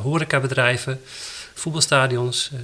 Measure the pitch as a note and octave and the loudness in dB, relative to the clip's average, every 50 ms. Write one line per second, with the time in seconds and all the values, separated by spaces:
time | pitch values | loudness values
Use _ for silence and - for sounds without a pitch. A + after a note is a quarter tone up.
0 | A2 C3+ D3+ E3 D#3 D#3 - C#3+ C3+ C3 C3 C3+ B2+ B2 B2 A#2+ - - C3 C3 | -2 0 0 0 0 0 0 0 0 0 2 2 4 4 2 2 0 -4 -6 -6
1 | - - - - - - - - - - - - - E3+ D3+ E3 - - D3+ C#3 | -8 -14 -14 -14 -12 -12 -12 -14 -16 -16 -12 -8 -6 -4 -2 0 2 4 4 4
2 | C3 C3 B2+ A#2+ B2 B2+ B2 - - - C#3+ B2+ | 4 4 2 0 0 0 -2 -2 -4 -4 -6 -10